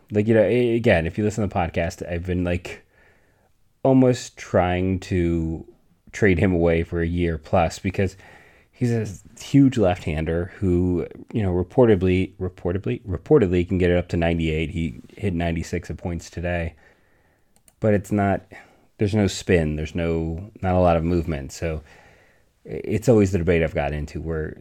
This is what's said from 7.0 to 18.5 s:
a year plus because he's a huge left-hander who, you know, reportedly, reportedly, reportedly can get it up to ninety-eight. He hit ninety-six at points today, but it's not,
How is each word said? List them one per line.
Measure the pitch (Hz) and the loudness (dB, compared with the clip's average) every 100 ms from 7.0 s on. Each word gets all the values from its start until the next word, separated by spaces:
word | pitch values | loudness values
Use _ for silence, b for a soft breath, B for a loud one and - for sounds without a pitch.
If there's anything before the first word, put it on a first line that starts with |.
a | 85 | -2
year | 87 85 80 | -2 -2 -4
plus | - 95 82 - | -2 0 0 -2
because | 98 98 95 - B B B B B | -6 -2 -4 -4 B B B B B
he's | - 123 | -4 -2
a | 117 107 90 - - | -2 -4 -10 -18 -20
huge | - 139 135 120 | 2 6 6 6
left-hander | 92 85 - 78 78 82 87 - | 2 2 -2 -4 -2 -2 -4 -4
who, | 95 87 92 87 - - - | 0 2 2 0 -4 -10 -8
you | 120 | -4
know, | 98 | -2
reportedly, | 90 90 - 120 95 92 92 92 - | -2 0 4 6 6 4 2 0 -6
reportedly, | 92 - 87 95 123 123 | -10 -6 -6 -4 -6 -8
reportedly | 104 85 - 151 95 90 90 | -6 -6 2 4 4 2 0
can | 92 | 0
get | 87 | 2
it | 87 | 2
up | 87 | 0
to | 87 | -2
ninety-eight. | 82 85 80 78 80 | 0 0 0 -2 -4
He | 82 82 - - - | -4 -6 -8 -18 -8
hit | 101 | -6
ninety-six | 85 85 82 87 87 - | -2 -2 -4 -4 -8 -8
at | 78 | -10
points | 90 85 - | -8 -8 -10
today, | - 87 87 80 - b b b b b b b b _ - | -8 -6 -4 -6 -10 b b b b b b b b _ -4
but | 110 101 | 0 0
it's | - | 0
not, | 104 98 92 - | 0 0 0 -6